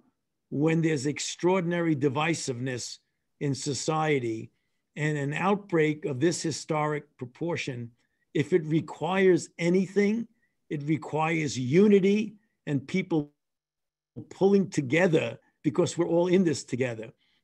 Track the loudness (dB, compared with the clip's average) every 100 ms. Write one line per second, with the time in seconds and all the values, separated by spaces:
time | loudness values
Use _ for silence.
0 | _ _ _ _ -8 -2 0 2 0 0
1 | -2 -4 -8 -2 0 0 0 -2 0 0
2 | 0 0 -2 -2 -4 -6 -6 -6 -8 -14
3 | _ _ _ -6 -4 -4 -4 -4 -2 0
4 | 2 0 -2 -6 -10 _ _ _ _ -4
5 | -2 -2 -4 -2 0 0 0 0 2 0
6 | -4 -2 0 0 -4 -6 -4 -2 -2 -4
7 | -8 -16 -16 -8 -6 -6 -6 -8 -12 _
8 | _ _ _ -2 2 2 2 -2 -2 -4
9 | -2 4 4 4 2 -4 2 2 2 2
10 | 2 0 -4 _ _ _ -10 -6 -2 -2
11 | -2 -2 -2 -2 -4 -4 2 6 8 8
12 | 6 2 -2 -10 _ _ -4 -4 -2 -4
13 | -2 -2 -2 _ _ _ _ _ _ _
14 | _ -18 -14 0 2 4 2 -2 0 2
15 | 4 2 0 -6 _ _ -4 0 0 0
16 | 0 0 2 2 2 -2 -4 -4 -4 -6
17 | -14 -18 _ _